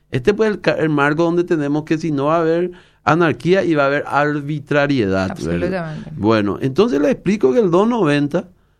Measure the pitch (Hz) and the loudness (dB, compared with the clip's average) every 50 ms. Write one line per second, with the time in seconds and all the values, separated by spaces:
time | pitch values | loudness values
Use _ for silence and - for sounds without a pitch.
0 | _ _ - 131 123 208 208 214 220 214 202 - - 165 - - 160 156 151 143 | _ _ -6 -2 0 0 2 2 2 0 -2 -2 0 -2 0 0 0 0 0 2
1 | 139 147 147 156 170 170 175 175 175 180 175 156 143 143 147 151 151 - 160 156 | 2 2 2 2 0 0 0 0 0 0 0 -2 -2 -2 -2 -2 -2 -2 -2 -2
2 | 165 165 147 139 139 151 160 170 165 160 165 170 180 180 180 - - _ _ _ | -2 -2 -2 -2 0 0 0 0 0 0 0 0 -2 -4 -6 -10 -20 _ _ _
3 | - - 151 170 175 156 - - - 165 185 196 185 175 156 147 139 139 143 143 | -2 0 2 2 2 2 0 0 0 0 2 2 2 2 2 2 2 2 0 -2
4 | - - 120 139 147 147 147 151 143 143 156 143 123 - 147 147 143 143 143 127 | -2 -2 -2 0 0 0 -2 -4 -4 -6 -6 -6 -4 -2 0 0 2 2 2 0
5 | 104 95 95 95 92 95 95 - - 80 85 87 87 - - - - - - - | 0 2 0 0 0 -2 -4 -6 -4 -4 -2 -2 -2 -2 -4 -4 -6 -8 -10 -12
6 | - - - - 98 110 113 107 101 101 90 - - 135 131 160 208 240 277 285 | -12 -12 -6 -2 0 2 2 2 2 0 -2 -2 -4 -2 0 2 2 2 2 0
7 | 294 277 240 - - 170 208 208 - 262 254 247 220 175 165 185 208 233 247 226 | 2 0 0 0 0 -2 0 2 2 2 4 4 2 4 4 2 2 2 0 0
8 | 180 147 147 147 143 139 175 156 - - _ _ _ _ _ _ | 0 2 2 0 0 0 -2 -4 -6 -6 _ _ _ _ _ _